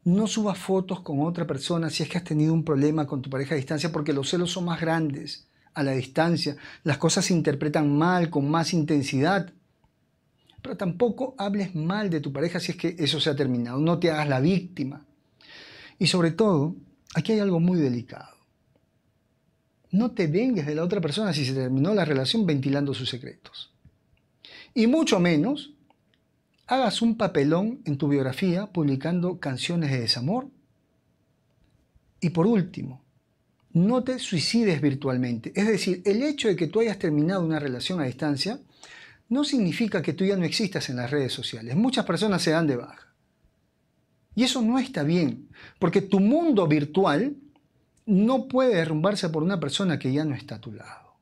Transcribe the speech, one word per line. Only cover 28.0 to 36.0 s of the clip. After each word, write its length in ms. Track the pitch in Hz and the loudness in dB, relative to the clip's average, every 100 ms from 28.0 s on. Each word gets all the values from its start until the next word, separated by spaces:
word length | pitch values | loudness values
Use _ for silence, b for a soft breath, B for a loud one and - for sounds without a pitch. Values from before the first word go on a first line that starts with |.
| 147 | 0
biografía 600 | 143 131 131 190 175 208 | 2 0 0 0 0 -2
publicando 720 | 180 147 135 156 175 175 175 | -2 0 0 -2 -2 -2 -4
canciones 520 | 139 127 - 175 151 | -6 -6 -2 -2 0
de 80 | 131 | -2
desamor. 500 | 113 - 123 226 269 _ _ _ _ _ _ _ _ _ _ _ _ _ _ _ _ _ | -2 -2 -2 -4 -6 _ _ _ _ _ _ _ _ _ _ _ _ _ _ _ _ _
Y 80 | 170 | -2
por 180 | 175 185 | 2 4
último, 560 | 233 160 - 139 131 _ _ _ _ _ _ _ | 4 0 -6 -12 -12 _ _ _ _ _ _ _
no 300 | 165 185 254 | 2 4 2
te 160 | 247 254 | 0 -6
suicides 600 | - 175 - 233 220 151 | -4 -2 0 2 2 2
virtualmente. 720 | 143 135 139 127 127 117 - - | 0 0 -2 -2 -2 -4 -4 0
Es 120 | 208 | 2
decir, 340 | 208 - 180 | 2 0 -2